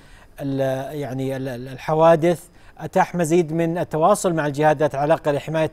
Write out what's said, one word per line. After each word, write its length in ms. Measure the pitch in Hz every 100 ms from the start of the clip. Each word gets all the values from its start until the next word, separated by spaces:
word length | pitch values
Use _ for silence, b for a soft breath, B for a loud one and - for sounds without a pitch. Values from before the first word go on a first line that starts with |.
| b b b -
ال-، 540 | 143 135 135 131 135 147
يعني 360 | 139 131 131 135
ال-، 120 | 135
ال-، 200 | 120 131
الحوادث؟ 800 | 127 - 156 156 165 170 170 - b b -
أتاح 360 | 160 185 180
مزيد 380 | 175 160 170 156
من 260 | 165 165 175
التواصل 540 | 156 156 165 202 190
مع 120 | 160 147
الجهات 300 | 139 151 147
ذات 180 | 151
علاقة 380 | 135 147 160 151
لحماية 380 | 143 - 160 156